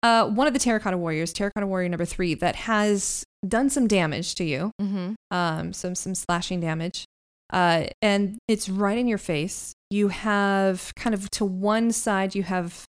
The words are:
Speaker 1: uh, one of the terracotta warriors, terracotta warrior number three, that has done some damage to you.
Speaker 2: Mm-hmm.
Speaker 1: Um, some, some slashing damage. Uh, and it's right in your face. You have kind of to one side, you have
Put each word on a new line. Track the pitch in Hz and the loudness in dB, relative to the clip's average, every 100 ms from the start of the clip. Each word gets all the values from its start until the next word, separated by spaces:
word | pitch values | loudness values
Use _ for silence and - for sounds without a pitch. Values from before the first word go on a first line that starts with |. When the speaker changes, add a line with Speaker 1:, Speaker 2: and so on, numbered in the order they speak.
Speaker 1:
uh, | 233 226 214 | 6 4 4
one | 214 294 | 4 2
of | |
the | 254 | 2
terracotta | 240 220 208 180 | 2 2 0 -2
warriors, | 170 156 170 | -2 -2 -2
terracotta | - 202 208 202 | -2 -4 -2 -2
warrior | 190 180 | 0 -2
number | 170 | -2
three, | 170 - 180 | -4 -2 -2
that | 156 170 - | 0 0 -2
has | - 214 208 202 - - - _ 190 | 0 2 4 2 0 -4 -8 _ -2
done | 226 269 | 2 2
some | 285 233 | 2 4
damage | 196 160 156 180 - | 4 2 0 -4 -2
to | |
you. | 170 139 190 - | -2 0 -2 -2
Speaker 2:
Mm-hmm. | 202 196 180 220 _ | -4 -2 -4 -8 _
Speaker 1:
Um, | 185 170 160 170 | -2 0 -2 -6
some, | 180 180 | -6 -6
some | 180 - | -6 -4
slashing | 185 - 175 - 180 | -6 -2 -2 -2 -2
damage. | 165 160 170 - - _ _ _ _ | -2 -2 -4 -8 -14 _ _ _ _
Uh, | 185 175 165 - - | 2 4 4 0 0
and | 214 202 202 214 - | 2 2 0 -4 -2
it's | 214 - | -2 0
right | 190 202 226 | 0 0 2
in | 247 | 0
your | 208 | 0
face. | - 156 170 - - - _ | 0 -2 -2 -6 -12 -14 _
You | 202 202 | 2 2
have | 180 220 202 202 196 196 185 - - | 0 0 2 2 4 2 0 -6 -6
kind | 240 | -2
of | 208 196 | -2 -4
to | - | -2
one | 202 185 202 214 233 | -2 0 0 2 2
side, | 226 - 196 190 | 0 0 0 0
you | 196 | -2
have | 180 185 170 - - | -2 -2 -4 -8 -20